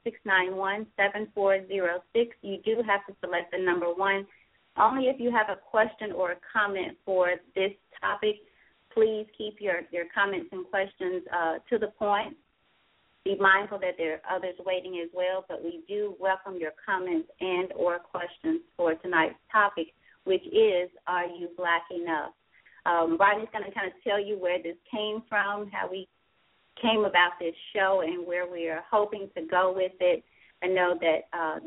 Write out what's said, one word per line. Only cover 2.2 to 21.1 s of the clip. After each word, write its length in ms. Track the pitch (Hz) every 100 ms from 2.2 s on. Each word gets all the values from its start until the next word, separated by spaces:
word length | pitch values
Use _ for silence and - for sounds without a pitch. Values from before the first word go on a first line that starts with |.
| 233 -
You 160 | 196 190
do 180 | 220 226 220
have 200 | 202 -
to 80 | 202
select 320 | 175 175 175
the 60 | 180
number 280 | 185 175 175
one. 400 | 180 196 196 202 _ _ _ _ -
Only 320 | 220 262 254
if 100 | 269
you 120 | 240
have 180 | 233 214
a 80 | 220
question 560 | - 220 220 - 214
or 200 | 175 180
a 40 | 180 -
comment 460 | 220 202 196 - -
for 260 | - 185 180 180 -
this 180 | 196 196 - _ -
topic, 360 | 196 202 214 208 - _ _ _ _
please 340 | - 220 214 214 -
keep 180 | 214 208
your, 240 | 202 175 175
your 140 | 175 170
comments 340 | 214 196 202 -
and 140 | 190 180
questions, 560 | 196 196 - 185 185 175
uh, 260 | 170 165 160 -
to 80 | 226
the 100 | 208
point. 480 | - 208 202 - - _ _ _ _ _ _ _ _
Be 120 | 196 190
mindful 440 | 196 196 208 196
that 180 | 185 175
there 240 | 160 156
are 120 | - 185
others 180 | 185 175
waiting 380 | 185 185 180 175
as 60 | 170
well, 320 | 180 180 190 185
but 140 | 170
we 200 | 170 170 -
do 260 | 208 208 170
welcome 360 | 190 190 196 180
your 140 | 156 - 208
comments 420 | 190 180 165 - -
and 320 | 185 180 185 -
or 220 | 175 175
questions 640 | - 180 175 - 160 160 - -
for 180 | 170
tonight's 400 | 160 180 170 160 - _
topic, 380 | 220 202 - 165 _ _ _
which 220 | 190 185 170
is, 420 | 214 214 180 180 -
Are 200 | -